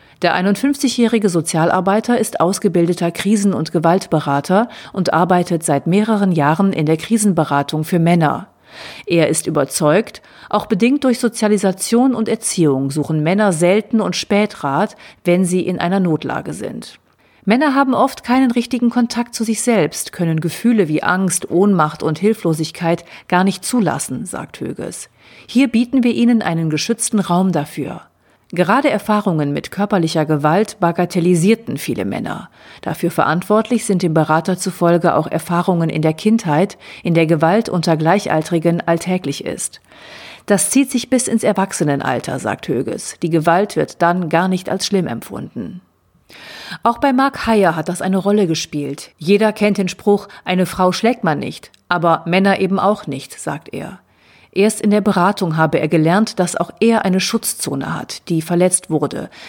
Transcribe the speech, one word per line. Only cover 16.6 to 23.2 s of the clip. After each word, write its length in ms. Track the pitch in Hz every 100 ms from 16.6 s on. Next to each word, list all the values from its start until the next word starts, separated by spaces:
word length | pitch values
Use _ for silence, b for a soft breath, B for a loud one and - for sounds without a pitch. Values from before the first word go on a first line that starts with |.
| - - - - b b b b 190
"Männer 280 | 247 302
haben 200 | 269 269
oft 300 | 233 269 -
keinen 260 | - 254 262
richtigen 400 | 240 233 240 240
Kontakt 440 | 247 240 233 240
zu 80 | -
sich 200 | 226 214
selbst, 500 | 247 220 151 - -
können 280 | - 165 160
Gefühle 460 | 160 - 233 226 160
wie 160 | 151
Angst, 480 | - 185 190 - -
Ohnmacht 520 | 175 202 180 151 -
und 160 | 160 151
Hilflosigkeit 880 | 208 220 170 156 156 - 165 170 B B